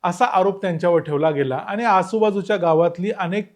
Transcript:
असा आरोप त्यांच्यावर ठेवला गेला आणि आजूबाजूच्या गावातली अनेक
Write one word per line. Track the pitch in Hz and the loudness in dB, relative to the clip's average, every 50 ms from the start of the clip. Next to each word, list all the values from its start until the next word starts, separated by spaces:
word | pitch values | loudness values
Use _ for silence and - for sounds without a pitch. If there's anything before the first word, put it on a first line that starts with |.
| - | -4
असा | 175 175 - 254 | -4 0 2 0
आरोप | 240 - 185 185 196 190 196 - | 2 2 2 2 2 0 -2 -4
त्यांच्यावर | 190 170 160 170 175 175 165 | -4 -4 0 0 2 2 2
ठेवला | 160 160 147 143 151 160 | 2 0 -2 0 0 0
गेला | 151 143 139 131 127 143 | 0 0 -2 -2 -2 -6
आणि | - - 196 208 240 | -6 -6 -6 -4 0
आजूबाजूच्या | 233 196 190 196 185 - 220 220 214 196 202 190 185 214 | 2 2 2 2 0 0 0 2 2 0 -2 -2 -2 -2
गावातली | 190 175 170 160 156 170 170 170 175 180 208 | 0 2 2 4 4 4 2 0 -2 -6 -6
अनेक | 220 - 185 170 185 208 202 - _ | -4 -4 -4 -4 -4 -4 -6 -8 _